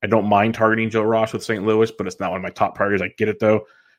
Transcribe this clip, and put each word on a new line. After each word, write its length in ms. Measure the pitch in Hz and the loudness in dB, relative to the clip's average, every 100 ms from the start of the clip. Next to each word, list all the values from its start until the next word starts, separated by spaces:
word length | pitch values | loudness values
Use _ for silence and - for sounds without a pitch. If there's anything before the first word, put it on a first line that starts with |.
I 40 | 101 | 0
don't 200 | 110 104 | 0 4
mind 260 | 101 110 | 2 2
targeting 360 | 110 110 110 110 | 2 2 2 0
Joe 140 | 110 | 0
Ross 280 | 107 113 110 | 0 0 0
with 120 | 110 | -4
Saint 220 | - 107 104 | -6 -4 0
Louis, 240 | 110 110 | 2 2
but 140 | - 92 | -2 -10
it's 140 | - | -6
not 120 | 92 | -6
one 80 | 92 | -6
of 40 | |
my 60 | 90 | -8
top 260 | - 98 - | -4 -4 -2
priorities. 260 | 101 101 | -2 0
I 120 | 87 - | -4 -4
get 120 | 107 | -4
it, 100 | 104 | 0
though. 260 | 107 107 - _ _ | 2 2 -2 _ _